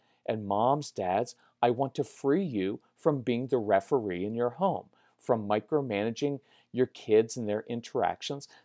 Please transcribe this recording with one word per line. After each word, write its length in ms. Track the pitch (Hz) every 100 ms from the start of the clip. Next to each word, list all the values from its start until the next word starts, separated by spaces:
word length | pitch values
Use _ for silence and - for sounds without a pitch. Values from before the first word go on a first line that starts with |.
| _ _
And 220 | - 113 101
moms, 440 | 101 123 147 143
dads, 440 | - 92 98 123 - _ _
I 80 | 123
want 240 | 120 135 -
to 80 |
free 400 | 143 - 139 160
you 360 | 185 107 95 117 _ -
from 240 | 160 143
being 280 | 120 117 127
the 100 | 127
referee 640 | 104 98 - 139 104 87
in 100 | 101
your 160 | 113 120
home, 380 | 120 190 120 - _ _ _
from 280 | - 117 101
micromanaging 920 | 107 - 151 135 101 110 113 143 139 - _ _
your 140 | 117 127
kids 500 | - - 110 113 131
and 100 | 107
their 180 | 107 -
interactions. 800 | 117 - 127 87 87 - 143 - -